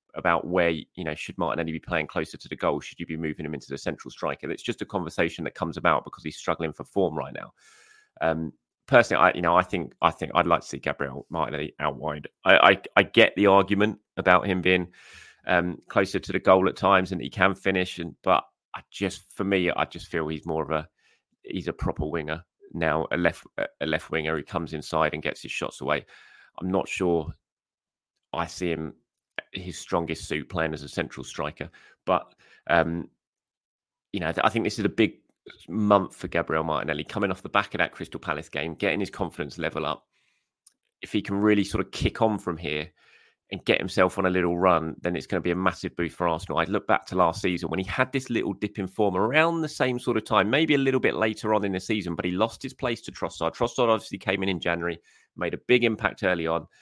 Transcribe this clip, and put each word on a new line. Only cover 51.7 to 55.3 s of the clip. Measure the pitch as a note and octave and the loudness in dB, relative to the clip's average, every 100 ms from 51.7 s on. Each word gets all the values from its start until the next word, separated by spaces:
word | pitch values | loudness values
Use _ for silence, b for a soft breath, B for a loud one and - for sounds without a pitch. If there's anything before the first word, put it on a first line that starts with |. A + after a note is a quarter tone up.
the | F#2 | -2
season, | - A2 F2 E2+ | -2 -4 -4 -4
but | F2+ | -2
he | |
lost | F2+ A2+ - | 0 -2 -4
his | C3 | -12
place | - B2+ A#2+ | -6 -6 -6
to | - | -10
Trossard. | - E2+ - E2 | -8 -8 -4 -4
Trossard | - A#2 - A#2 | -2 -2 2 2
obviously | A2 - G2 | 2 -2 -8
came | - G2 | -4 -2
in | G2 | -2
in | F2+ | -2
January, | F2+ E2+ F2 E2+ b b b | -2 -2 -4 -6 b b b